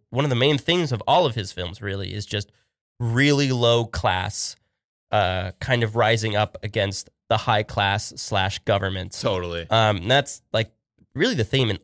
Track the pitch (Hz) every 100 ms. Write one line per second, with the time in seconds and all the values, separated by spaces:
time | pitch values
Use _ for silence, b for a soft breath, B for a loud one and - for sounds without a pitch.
0 | - 120 147 120 135 147 - 175 156 113
1 | - 160 156 113 92 - 87 98 101 98
2 | 95 101 - 107 - _ _ _ _ -
3 | 120 117 143 143 139 127 117 117 113 -
4 | 113 92 98 - - - _ _ _ _
5 | - 107 92 92 92 - - 123 110 113
6 | 107 113 110 104 107 - 107 107 101 104
7 | - _ - 110 - 107 110 - 98 101
8 | - - - 104 95 - - 101 98 95
9 | 92 - 127 92 87 85 82 113 107 101
10 | 92 135 139 - _ 113 110 _ _ _
11 | _ 127 226 180 107 135 117 98